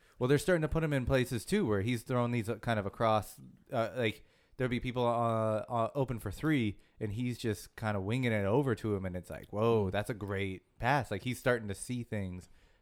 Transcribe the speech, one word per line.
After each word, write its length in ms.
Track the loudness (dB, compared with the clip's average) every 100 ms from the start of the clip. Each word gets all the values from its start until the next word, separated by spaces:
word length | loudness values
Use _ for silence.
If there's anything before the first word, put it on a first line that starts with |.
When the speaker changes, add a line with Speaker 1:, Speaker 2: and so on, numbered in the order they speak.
| _ -4
Speaker 1:
Well, 80 | 2
they're 100 | 4
starting 240 | 4 2
to 40 | 2
put 160 | 0
him 80 | 0
in 120 | 0 2
places, 400 | 2 2 -2 0
too, 200 | 0 2
where 160 | 2
he's 220 | 2 -2
throwing 280 | 0 0 2
these, 180 | 0 -2
uh, 60 | -4
kind 220 | 0 0
of 80 | -2
across, 540 | 0 4 4 0 -10 -20 -20 -4
uh, 180 | 0 0 0
like, 260 | -2 -2 -10 _ _ -4
there'll 120 | -2
be 120 | -2
people, 240 | -2 0 0
uh, 560 | 2 2 2 2 0 -2
uh, 200 | 0 0 0
open 240 | -2 -2
for 100 | -6
three, 480 | -2 0 2 2 -2 -12 _
and 140 | -6
he's 240 | -4 -4 -2
just 360 | -4 -4 -8 -6
kind 180 | -2 -2
of 80 |
winging 300 | -2 0 2
it 120 | 2 2
over 300 | 2 2 0
to 180 | 0 -2
him, 100 | -2
and 100 | -8
it's 140 | -10
like, 180 | -14 -8
"Whoa, 340 | 0 4 4 2
Speaker 2:
Mm. 40 |
Speaker 1:
that's 160 | 0 -2
a 40 |
great 500 | -6 -4 -4 -4 -6 -14 _
pass." 320 | 0 0 0
Like, 140 | -4
he's 160 | -4 -2
starting 280 | 0 0 -2
to 60 | -8
see 280 | -6 -8
things 460 | -6 -6 -6 -8 -14 -20 -20 _